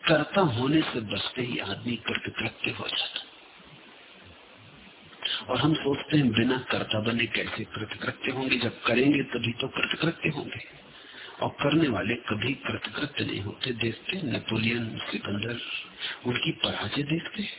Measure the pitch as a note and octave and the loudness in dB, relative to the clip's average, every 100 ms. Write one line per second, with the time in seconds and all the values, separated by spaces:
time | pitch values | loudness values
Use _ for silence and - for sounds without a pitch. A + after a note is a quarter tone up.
0 | - D#3 - G3 F3 A2+ C3 D#3 D3+ B2+ | 6 4 6 4 4 4 4 4 4 -2
1 | G#2 G2+ - - A#2+ A#2 F#2+ G2 A#2 A#2 | -2 -2 -2 -2 -2 -2 -4 -4 -2 -2
2 | - G#2+ - - A2 - - A#2 - - | -2 -2 -2 -4 -4 -2 -4 -4 -4 -2
3 | - - - - - - - - - - | -2 -6 -10 -18 -20 -20 -20 -20 -20 -20
4 | - - F2+ - - - - - - - | -20 -20 -20 -20 -20 -20 -20 -20 -20 -20
5 | - - - - - B2 D3 D#3 C#3+ C#3 | -20 -8 -4 -4 0 2 4 4 2 0
6 | - D3+ C3 A2 A#2 B2+ - G2+ G2 A2 | 4 6 6 6 4 2 0 -2 0 0
7 | A2 A#2 A2+ - F2 - G#2+ - G#2+ - | 2 0 0 0 -2 -4 -6 -6 -8 -4
8 | - - - C3+ C3 B2+ A2+ - C3 A#2 | -6 -2 -4 -2 0 2 0 0 2 6
9 | C#3 D3 - A#2+ A#2 - C3 - - - | 6 4 2 -2 -2 -2 -4 -2 -2 0
10 | D#3+ - - D3+ - - - - - - | 0 0 -2 -2 -6 -10 -12 -18 -20 -20
11 | - - - - A#2 - C#3+ D3+ D3+ G#2 | -18 -16 -16 -4 -4 2 4 4 4 2
12 | F#2+ A#2+ - G#2+ A#2+ C3+ - G#2+ - - | 0 -2 -2 0 0 -2 -4 -6 -6 -4
13 | D3 - A2 G#2+ G2 - B2 A#2 A2+ A2 | -4 -2 -2 -2 -4 -4 -4 0 -2 -2
14 | - F#3+ D3+ A2+ - A2 A2+ A#2+ A2+ G#2+ | -6 -2 -2 -2 0 2 2 2 -2 -6
15 | - G#2 - G2+ A2+ A#2 - - - - | -6 -4 -2 -2 -2 -4 -6 -8 -8 -8
16 | - - B2 B2 D#3+ - G#2 G2 G#2 - | -8 -4 -2 0 0 0 -2 0 -2 -2
17 | C#3+ E3 - - G3+ | 0 0 -2 -6 -6